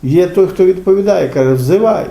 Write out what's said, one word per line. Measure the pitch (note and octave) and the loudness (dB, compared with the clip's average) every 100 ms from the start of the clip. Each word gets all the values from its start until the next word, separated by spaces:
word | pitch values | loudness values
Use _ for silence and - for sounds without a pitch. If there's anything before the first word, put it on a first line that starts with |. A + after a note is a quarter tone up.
є | C3 E3 F3+ | 0 0 0
той, | F#3 F#3+ | 0 -2
хто | F#3 | 2
відповідає, | F#3 F#3 F#3+ G3 G3 G3 F3 | 0 0 0 0 2 0 0
каже, | D3 C3 | 0 0
«Взивай». | C3 B2+ F#3 A3 G3+ A2+ | 0 0 0 2 -2 -6